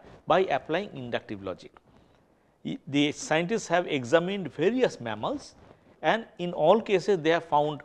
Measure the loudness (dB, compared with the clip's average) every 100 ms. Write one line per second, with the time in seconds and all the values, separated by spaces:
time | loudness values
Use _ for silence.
0 | -12 -8 2 2 2 0 -2 -4 -4 -10
1 | -6 -6 -6 -10 -8 -10 -12 _ _ _
2 | _ _ _ _ _ _ -10 -10 -2 0
3 | 2 0 0 0 2 -2 0 0 2 -2
4 | 2 2 2 -4 -6 -2 0 2 0 -2
5 | -8 -6 -6 -6 -10 -20 -20 -20 _ _
6 | 0 0 -2 -8 -6 2 4 4 4 0
7 | 2 0 2 0 2 0 0 -4